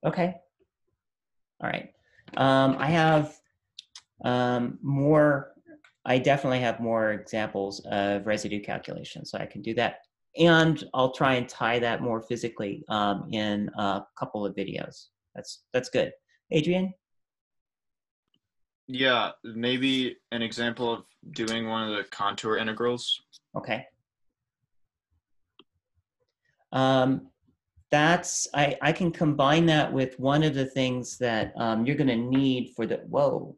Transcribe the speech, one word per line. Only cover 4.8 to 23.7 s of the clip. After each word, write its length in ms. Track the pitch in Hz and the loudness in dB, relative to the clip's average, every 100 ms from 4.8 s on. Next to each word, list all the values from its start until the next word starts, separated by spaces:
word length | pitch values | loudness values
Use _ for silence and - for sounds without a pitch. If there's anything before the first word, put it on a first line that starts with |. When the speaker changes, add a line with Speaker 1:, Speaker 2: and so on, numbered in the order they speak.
Speaker 1:
more, 720 | 139 139 143 156 151 139 - - _ - _ _ - | -4 0 4 6 6 4 -4 -20 _ -20 _ _ 0
I 120 | 127 | 2
definitely 440 | 127 139 143 127 | 4 2 2 0
have 180 | 123 113 | 0 -2
more 320 | 117 113 110 | -2 0 0
examples 760 | 104 - 110 95 98 98 98 - | -2 -4 -4 -4 -4 -6 -6 -4
of 340 | 104 101 101 101 | 0 0 0 -2
residue 360 | 104 107 104 | -4 -2 -6
calculation, 640 | 104 101 - - - - - | -6 -8 -8 -12 -12 -14 -12
so 120 | 104 | -10
I 80 | - | -10
can 160 | - | -10
do 120 | 104 | -6
that. 260 | 113 110 - _ _ _ - | 0 -2 -2 _ _ _ 4
And 440 | 170 165 160 151 - | 6 8 6 2 -2
I'll 180 | - 131 | 0 0
try 220 | 131 143 | 2 2
and 160 | 127 123 | 2 -2
tie 300 | - 117 120 | -4 0 2
that 220 | 117 110 | 0 -2
more 200 | 123 113 | -2 -4
physically, 640 | 113 120 120 - 104 - - | -4 -6 -6 -6 -6 -6 -4
um, 380 | 107 104 98 - | 0 0 0 -4
in 380 | 107 107 104 104 - | -4 -2 -2 -4 -2
a 260 | 101 95 - - | -2 -2 -6 -10
couple 280 | - 107 101 | -8 -4 -6
of 100 | 98 | -4
videos. 520 | 95 - - - - _ _ - | -6 -6 -10 -14 -20 _ _ -18
That's, 280 | 175 - _ | -16 -18 _
that's 160 | 127 127 | -4 -2
good. 240 | 123 - - _ _ _ | -2 -2 -4 _ _ _
Adrian? 420 | 160 151 180 185 185 _ _ _ _ _ _ _ _ _ _ _ _ _ _ _ _ _ _ - | -2 0 0 -2 -8 _ _ _ _ _ _ _ _ _ _ _ _ _ _ _ _ _ _ -12
Speaker 2:
Yeah, 440 | 127 131 123 98 - | 0 2 2 0 -4
maybe 720 | 113 113 120 127 131 131 127 - _ | -12 -4 -2 0 0 0 -2 -6 _
an 100 | 117 | -6
example 520 | 113 110 117 117 120 | -6 -4 -4 -2 -4
of 100 | 113 - _ - | -4 -8 _ -18
doing 360 | - 113 113 113 | -6 -4 -4 -4
one 220 | 113 110 | -4 -4
of 80 | 107 | -4
the 60 | 98 | -6
contour 520 | - 101 101 113 107 | -4 -4 -4 -2 -2
integrals. 640 | 110 110 120 123 - - _ - _ - | -2 -2 -2 -2 -4 -6 _ -20 _ -12
Speaker 1:
Okay. 300 | - | -6